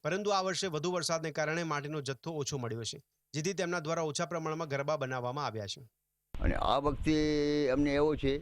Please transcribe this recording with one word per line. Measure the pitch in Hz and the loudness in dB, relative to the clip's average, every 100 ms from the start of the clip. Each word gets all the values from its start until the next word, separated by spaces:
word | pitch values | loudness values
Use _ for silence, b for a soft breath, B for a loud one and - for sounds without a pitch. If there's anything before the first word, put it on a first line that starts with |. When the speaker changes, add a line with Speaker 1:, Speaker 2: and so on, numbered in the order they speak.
| 151 | 0
Speaker 1:
પરંતુ | 185 208 | 0 2
આ | 196 | 2
વર્ષે | 185 170 196 | 2 -2 -2
વધુ | 156 170 | -2 0
વરસાદને | 180 156 165 160 | 0 0 -2 -2
કારણે | 151 151 165 | -2 0 0
માટીનો | 165 147 143 156 | 0 -2 -2 -6
જથ્થો | 131 131 165 160 | -6 -6 -6 -4
ઓછો | 131 143 | -4 -4
મળ્યો | 120 113 113 | -4 -4 -8
છે, | 131 _ _ _ | -10 _ _ _
જેથી | 147 160 | -4 -2
તેમના | 185 175 175 | 0 0 -2
દ્વારા | 156 165 | 0 0
ઓછા | 160 139 170 | 0 -2 -2
પ્રમાણમાં | 170 160 156 160 | -2 -2 -4 -2
ગરબા | 139 139 156 | -2 0 -2
બનાવવામાં | 131 131 123 139 135 | 0 -2 -2 -2 -4
આવ્યા | 110 98 | -4 -8
છે. | - 120 _ _ _ _ | -10 -14 _ _ _ _
Speaker 2:
અને | - - - | 0 2 2
આ | - 127 | 4 4
વખતે | 143 139 156 156 151 151 147 147 143 | 2 2 2 4 4 2 2 2 2
અમને | 131 147 | 4 4
એવો | 143 151 147 | 4 4 4
છે | 139 143 | 2 0